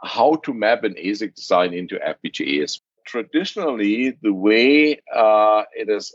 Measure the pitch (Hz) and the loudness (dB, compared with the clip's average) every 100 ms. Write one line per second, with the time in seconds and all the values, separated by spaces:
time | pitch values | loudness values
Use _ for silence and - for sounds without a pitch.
0 | - - 131 156 - 113 107 117 107 85 | -8 0 2 2 -4 -2 0 0 -2 -6
1 | 90 104 104 - - 90 90 87 90 - | -6 -6 -8 -8 0 0 0 -4 -8 -8
2 | 73 - - - 71 71 73 - _ _ | -6 -8 -10 -6 -4 -2 -4 -8 _ _
3 | - - - 156 190 214 165 117 101 110 | -12 -10 -4 -4 -4 -4 -4 -2 0 0
4 | 131 123 107 95 101 110 127 147 151 143 | -2 -2 -2 0 2 4 6 4 4 0
5 | - 123 110 107 107 107 - 113 107 101 | -4 2 4 6 4 2 0 -6 -4 -4
6 | 101 | -6